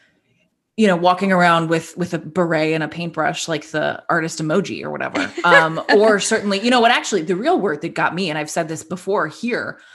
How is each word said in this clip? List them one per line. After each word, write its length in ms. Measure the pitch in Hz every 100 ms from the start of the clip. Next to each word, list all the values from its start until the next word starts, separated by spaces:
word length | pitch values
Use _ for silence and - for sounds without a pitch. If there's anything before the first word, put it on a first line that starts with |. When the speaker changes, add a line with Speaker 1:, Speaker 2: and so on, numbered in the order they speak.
| _ _ _ _ _ _ _ -
Speaker 1:
you 100 | 208
know, 80 |
walking 380 | 175 175 175 196
around 360 | 180 175 165 165
with, 280 | 165 165 -
with 180 | 170
a 40 | 170
beret 540 | - 165 170 160 156
and 120 | 160
a 40 | 156
paintbrush, 600 | 160 170 165 147 165 -
like 240 | 151 -
the 280 | 156 147 - -
artist 320 | 165 160 -
emoji 440 | 156 175 160 87
or 60 | 151
whatever. 380 | 147 135 - - -
Um, 400 | 339 247 160 160 -
Speaker 2:
<laughs> 100 | 208
Speaker 1:
or 240 | 220 202
certainly, 400 | - 220 202 196
you 100 | 240
know 80 | 254
what, 120 | 233
actually 300 | 269 302 196
the 120 | 160
real 240 | 180 277 349
word 220 | 190 147
that 160 | 170 -
got 180 | 160
me, 160 | 165 190
and 80 | 156
I've 100 | 151
said 200 | 180 160
this 160 | 160
before 420 | - 180 - 196 156
here, 540 | - 240 190 104 - -